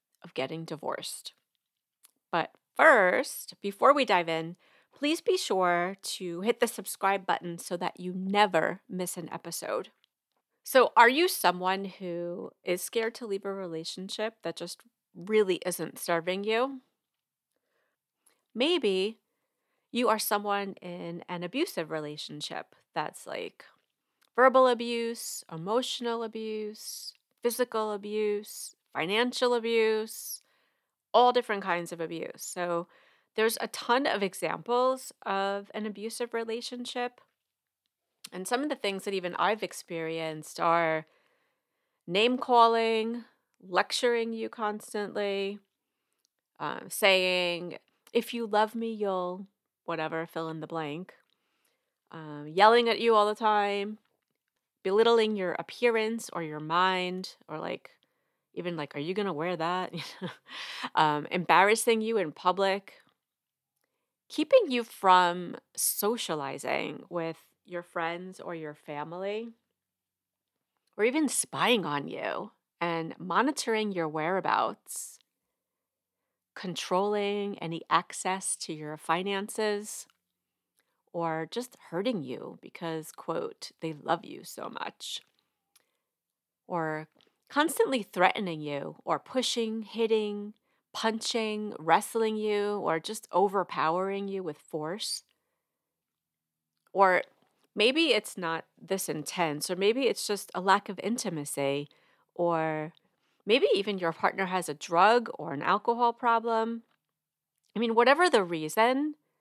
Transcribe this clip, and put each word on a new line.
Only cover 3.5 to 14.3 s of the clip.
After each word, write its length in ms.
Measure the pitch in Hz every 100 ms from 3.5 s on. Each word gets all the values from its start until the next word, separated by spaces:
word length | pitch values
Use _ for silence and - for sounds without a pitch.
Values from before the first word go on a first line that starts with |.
| -
before 320 | 202 196 247
we 140 | 285 233
dive 240 | 185 165
in, 260 | 160 165 175 _ _ _
please 260 | - 285 330
be 160 | - 370
sure 640 | - 185 180 175 180 196
to 400 | - - 180 170
hit 200 | 208 233
the 80 | 240
subscribe 580 | - 196 - 196 196 190
button 320 | 175 175 170
so 180 | - 175
that 240 | 180 -
you 140 | 180
never 680 | 185 190 202 208 170 165 190 -
miss 300 | 180 180 -
an 100 | 170
episode. 600 | - 175 170 - 110 185 _ _ _ _ _ _ _
So, 280 | - 269 226 -
are 140 | 233
you 180 | 269 370
someone 560 | - 175 175 185 190
who 680 | 196 - 180 170 175 175 - -
is 160 | - 180
scared 340 | - 233 226 226
to 100 | 233
leave 180 | 196
a 80 | 196
relationship 840 | 196 185 160 165 - 190 - 214